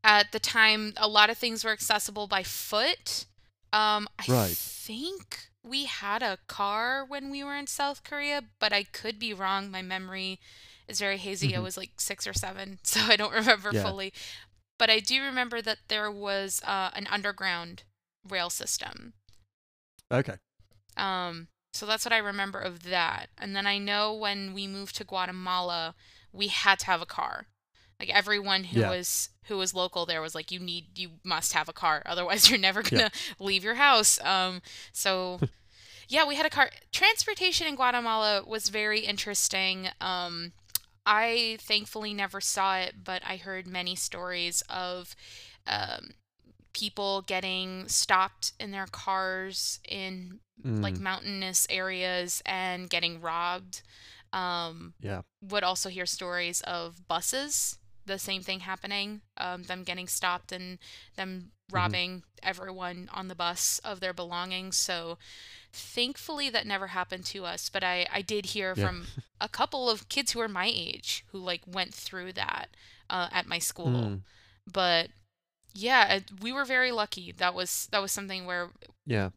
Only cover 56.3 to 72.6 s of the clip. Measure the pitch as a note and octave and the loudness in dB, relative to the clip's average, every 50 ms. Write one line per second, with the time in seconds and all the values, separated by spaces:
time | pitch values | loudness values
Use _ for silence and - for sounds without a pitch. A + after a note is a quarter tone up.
56.3 | F3 F3+ F3 F3 F3 - - - F3+ E3+ E3+ E3+ F3 F3+ F3+ - E3+ E3+ F3+ - | -2 -2 -2 -2 -2 -4 -4 -2 -4 -4 -4 -8 -10 -16 -6 -2 -2 0 0 0
57.3 | - C4 C#4+ D4 C#4+ - - - - - - - - - - F#3+ G3 F#3+ - G3+ | 0 0 -2 0 0 0 0 -2 -4 -8 -18 -20 -20 -18 -8 -6 -6 -4 -2 -4
58.3 | F#3+ F#3+ F#3 - F#3+ F#3+ F3+ F#3 F#3+ F#3 - G3+ G3+ G3+ G3+ G#3 G#3+ G#3+ - _ | -4 -4 -4 -6 -6 -6 -4 -8 -8 -8 -6 -6 -4 -4 -4 -6 -8 -12 -16 _
59.3 | _ - - F3+ F3+ F3+ F3+ - F#3 F#3 F#3 F3+ F3+ F#3 F3+ F#3 - - - F3+ | _ -6 -6 -6 -6 -8 -8 -8 -8 -6 -6 -6 -6 -6 -6 -4 -4 0 0 0
60.3 | F3 F3+ - - F#3 F3+ F3+ F3+ F#3 - - - - - - - - - F#3+ F#3+ | 0 -2 -4 -10 -10 -10 -10 -10 -12 -14 -16 -20 -20 -20 -20 -16 -8 -8 -6 -6
61.3 | F#3 F#3 F3 F#3+ _ _ _ - F#3+ F#3 F3+ F3 F3 F3+ F3+ F3+ F#3 F3+ - _ | -6 -10 -12 -14 _ _ _ -2 2 2 2 4 2 0 -2 -2 -6 -10 -14 _
62.3 | _ - - F#3+ F#3 F3+ F#3+ F#3+ F#3 F#3 F#3 F3+ F3+ F3+ F3+ - - F#3+ F#3 F#3 | _ -4 -4 -4 -4 -2 -10 -12 -10 -8 -6 -6 -6 -8 -12 -10 -8 -8 -8 -8
63.3 | F#3 E3+ F3 E3+ F3+ - - - - - - A3 G#3 F3+ F#3 F#3 F#3 F3+ F3 E3+ | -4 0 0 0 2 2 2 2 2 0 -4 -6 -6 -4 -4 -4 -4 -4 -6 -6
64.3 | F3 F3 F3+ F#3 F#3 F#3 F#3 F#3+ F3+ - - - F3+ E3+ E3 E3 E3+ - - - | -4 -4 -4 -4 -4 -6 -4 -2 0 0 0 0 -2 -4 -4 -6 -10 -10 -12 -20
65.3 | - - - - - - - _ - - - - - A#3+ A#3+ B3+ C#4+ - - - | -20 -18 -18 -20 -20 -20 -20 _ -16 -16 -16 -8 -2 -2 -2 -2 -2 -8 -10 -8
66.3 | D#4 C#4+ C#4+ C4+ A3+ A3 - G#3 G3+ F#3+ G3 F#3 F3+ F#3 F3+ - F#3+ F#3 F3+ - | -6 -4 -4 -2 -2 -2 -2 0 -2 -4 -4 -4 -4 -4 -4 -4 -6 -8 -8 -8
67.3 | - G3 F#3 F3 F3 F3+ - - - G3 F#3 F3+ F3+ F3+ F3+ - - G3+ G3 - | -8 -8 -8 -6 -8 -6 -8 -4 -2 0 0 2 2 2 0 0 0 -4 -2 -2
68.3 | G#3+ G#3 F#3+ F#3+ - G#3 F#3+ F#3 F#3 G#2+ G2+ F#3 F3+ F3 F3 - - - - _ | -2 -2 -2 -4 -4 -2 -2 -2 0 0 0 0 0 -4 -10 -10 -12 -12 -14 _
69.3 | _ _ - A3 - - - - - C4+ B3+ A#3+ A3 G3+ - - - C#4 C#4 - | _ _ -6 -6 0 0 0 0 0 0 2 2 2 0 -2 -4 -2 0 0 0
70.3 | - A#3 A3+ A3 G3 F3+ F#3 A3 - - E3 - - - - - - - - - | -2 -2 -2 -2 -2 0 0 0 0 -2 -4 -6 -10 -8 -6 -6 -6 -6 -6 -12
71.3 | - F#3+ F#3 F3+ F3 E3+ - F#3 F3+ F#3 F3+ - - - - - - F#3 F3+ F#3 | -12 -8 -4 -4 -4 -4 -6 -8 -4 -4 -4 -4 -6 -12 -12 -10 -10 -10 -10 -8
72.3 | F#3 - - - - - | -4 -4 -2 -2 -2 -4